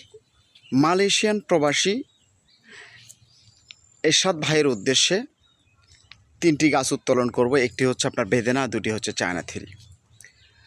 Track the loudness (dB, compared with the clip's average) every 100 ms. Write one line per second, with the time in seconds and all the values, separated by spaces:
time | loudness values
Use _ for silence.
0 | -6 -20 _ _ _ _ -4 0 2 2
1 | 2 0 0 -2 0 0 2 0 -2 -4
2 | -8 _ _ _ _ _ -20 -20 -20 -20
3 | -20 -20 _ _ _ _ -20 -20 _ _
4 | 0 0 0 -2 0 2 2 0 0 0
5 | 0 -2 -4 _ _ _ _ _ _ -20
6 | _ -20 _ _ 0 2 2 2 0 -2
7 | 0 0 0 0 2 2 0 0 -2 0
8 | -4 -4 -2 0 0 -2 -2 -4 -4 -4
9 | -6 -4 -4 -4 -8 -12 -14 -20 -20 -20
10 | _ -20 -20 _ _ _